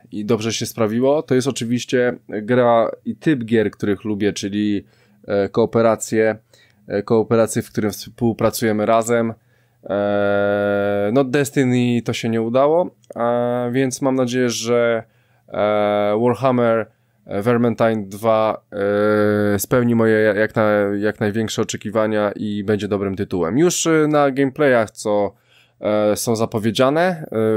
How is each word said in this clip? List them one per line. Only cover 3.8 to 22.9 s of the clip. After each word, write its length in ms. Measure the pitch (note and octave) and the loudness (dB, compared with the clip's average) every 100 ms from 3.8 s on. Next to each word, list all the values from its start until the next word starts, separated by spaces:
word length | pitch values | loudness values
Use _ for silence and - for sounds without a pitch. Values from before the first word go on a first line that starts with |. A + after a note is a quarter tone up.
| G#2 G2 | -4 -2
lubię, 300 | G#2+ G2+ G2+ | -4 -2 -2
czyli, 500 | F#2 G2+ G#2 G#2 G2+ - _ _ _ - | -2 -4 -2 0 -2 -6 _ _ _ -4
e, 220 | G2+ G2 | -2 0
kooperacje, 840 | - A2 A#2 A2+ G#2+ - A2 A2 G#2+ _ _ _ _ - | 0 0 2 2 2 -2 0 2 0 _ _ _ _ -6
e, 160 | G2+ | -6
kooperacje, 580 | G2+ A2+ G#2+ A#2 A2 A#2+ | 0 0 2 2 2 -2
w 80 | - | -6
którym 200 | - G#2 | -4 -4
współpracujemy 960 | F#2+ - - A#2 G#2+ A2+ - A2+ G#2+ G#2+ | -4 -12 -4 -2 0 -2 0 0 0 2
razem. 480 | A2+ A2+ A#2 A#2 A2 _ _ _ _ | 2 2 0 -2 -6 _ _ _ _
E, 1300 | - G2+ G2+ G2+ G2+ G2+ G2+ G2+ G2+ G2+ G2+ G2+ G2+ | -6 -2 0 0 0 0 0 0 0 0 0 -2 0
no 100 | B2+ | 0
Destiny 800 | C3 C#3+ C3 C#3+ B2+ B2 B2 A#2+ A2+ | 0 0 0 0 0 2 0 0 -2
to 80 | |
się 160 | A#2 A#2 | -4 -2
nie 120 | A2+ | -2
udało, 480 | A2+ B2 C#3+ E3 F3+ - - - | 0 2 2 2 -2 -8 -14 -4
e, 540 | A#2 A#2+ A#2+ B2 B2 | -2 0 -2 -2 -2
więc 280 | B2 C3+ B2+ | -2 -2 -2
mam 140 | C3+ C3 | -2 0
nadzieję, 340 | B2+ B2+ B2 | 0 0 -2
że, 540 | A2+ A2+ A#2+ A#2 A2+ A2+ _ _ _ - | -2 -2 0 2 -2 -6 _ _ _ -10
e, 60 | G2+ G#2 G#2 G#2 G#2 G#2 G#2+ | -2 0 0 0 0 0 0
Warhammer, 640 | A#2+ A#2+ C3 B2 A#2 A2+ G#2 _ _ _ - | 0 0 0 2 2 0 -2 _ _ _ -10
e, 160 | G2 | -4
Vermintide 640 | G#2+ A#2 A#2+ A2 A2+ A2 F#2+ | 0 2 2 2 0 0 -6
dwa, 540 | G2+ A2+ A2 A2 - - F#2+ G2+ G#2 G#2+ G#2+ G#2 G#2 G#2 G#2 | -4 0 2 2 -2 -8 -4 -2 2 2 2 2 2 0 0
e, 40 | |
spełni 360 | - B2+ A#2+ A#2 | 0 0 2 2
moje 240 | A2+ A2 | 4 4
ja-, 140 | G#2+ | 2
jak 220 | G2+ G#2+ - | 2 0 0
na-, 160 | G#2+ G#2 G2+ G2+ | 2 2 0 0
jak 200 | G#2 - | -2 -2
największe 420 | G#2+ G#2+ G#2+ - | -2 -2 -4 -4
oczekiwania 680 | G#2+ A2+ G#2+ G#2+ G#2+ G#2+ G#2 - | -6 -6 -6 -2 0 0 -2 -2
i 280 | G#2+ G#2 | -6 -4
będzie 240 | G2+ G#2 | -2 -2
dobrym 280 | G2+ | 0